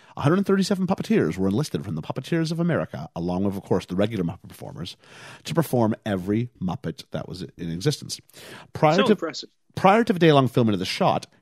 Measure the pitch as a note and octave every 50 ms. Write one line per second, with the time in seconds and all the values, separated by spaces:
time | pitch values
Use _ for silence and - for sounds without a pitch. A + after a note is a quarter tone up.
0 | - - - - - C#3 E3 F#3+ G3 - G3 G3 F#3+ - G#3 F#3 F#3+ D#3+ G3 -
1 | F3 - A3+ G3 A2+ D#2 E2 F#2 F#2+ F#2+ G2 A2+ D3+ - - E2 C#2+ - D#2+ D#2
2 | - - - - C3+ - E3+ E3 E3 D3+ E3+ D#3+ E3+ F3 D#3 G2+ D#2 - - C#2+
3 | D2+ - - E2+ E2+ F2 F2+ F2+ G2 G2+ F#2+ G2 - - - F#2 - - F#2 F#2
4 | G2+ A2 A#2 G2+ F2+ E2 F2+ - - - - - - - - - D#2+ - - _
5 | _ - - - - - - - - - D#3 E3 D3+ - - B2 A#2 G#2+ A2 -
6 | - A2 G2+ F#2+ F2+ F#2+ G#2 A2+ A#2+ A#2+ _ - - - - - - E2+ E2 -
7 | - _ - - - - D#2+ E2+ F2 - - - E2+ E2+ E2 E2+ G2 D3 C#3+ -
8 | - - - - - _ - - - - - - - _ - - - D3+ D#3 F#3
9 | C4 A#3 G#3+ - - D#3+ D3 - - - _ _ _ _ - - - F#3 F#3+ A3+
10 | A#3 - A3 F3 E3+ E3 D3+ C#3 C3 B2 - C3+ B2 A2 G#2 F2+ F#2 - - -
11 | G3 D#3+ D2+ C#2+ - - _ _